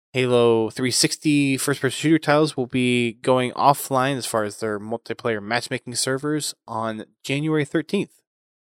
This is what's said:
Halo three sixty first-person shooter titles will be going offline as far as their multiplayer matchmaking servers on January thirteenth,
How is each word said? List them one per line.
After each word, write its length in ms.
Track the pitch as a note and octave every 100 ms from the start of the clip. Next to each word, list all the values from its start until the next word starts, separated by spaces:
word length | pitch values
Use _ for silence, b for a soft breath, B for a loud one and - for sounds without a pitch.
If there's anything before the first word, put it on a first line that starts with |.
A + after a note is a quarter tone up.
| _
Halo 560 | B2+ B2+ A#2+ A#2+ A2+ A2
three 200 | - B2+
sixty 680 | - D#3 - D#3 D3 C#3 C3
first-person 380 | - C3+ C3+ -
shooter 220 | D3+ D#3+
titles 360 | - D3 D#3 -
will 80 | B2
be 480 | B2+ B2 B2 A#2+ G#2+
going 300 | - B2+ B2
offline 640 | - C3 C#3+ - C3 C3 C3+
as 100 | -
far 200 | A2+ G#2
as 120 | -
their 180 | A2 G#2
multiplayer 640 | G#2+ A2+ - - A#2+ G#2+
matchmaking 500 | G2+ A#2+ - B2+ - A#2+
servers 600 | - C3+ D3 D3+ C#3+ - -
on 380 | A2+ A2+ A2 - _
January 420 | - C#3 D#3 D#3 C#3+
thirteenth, 560 | E3 D3 G3+ D3+ _ _ _ _ _